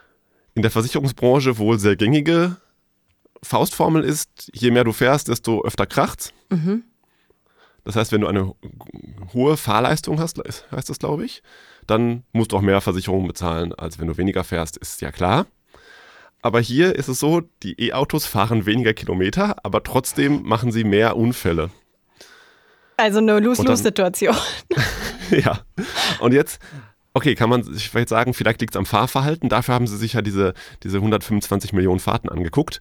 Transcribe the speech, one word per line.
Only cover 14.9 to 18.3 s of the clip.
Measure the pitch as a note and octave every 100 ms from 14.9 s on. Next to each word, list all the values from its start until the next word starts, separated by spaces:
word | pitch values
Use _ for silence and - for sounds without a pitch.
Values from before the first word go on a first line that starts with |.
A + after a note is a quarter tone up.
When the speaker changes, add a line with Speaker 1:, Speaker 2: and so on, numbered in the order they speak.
| -
Speaker 1:
ja | C#2+
klar. | - F2+ A2+ - _ _ _ - - - - - _
Aber | - A#2
hier | A2+ B2+ F#3 -
ist | C3+
es | B2+
so, | C#3+ E3+ E3 -
die | F#2+ -
E-Autos | A2+ C3 C#3+ D#3
fahren | -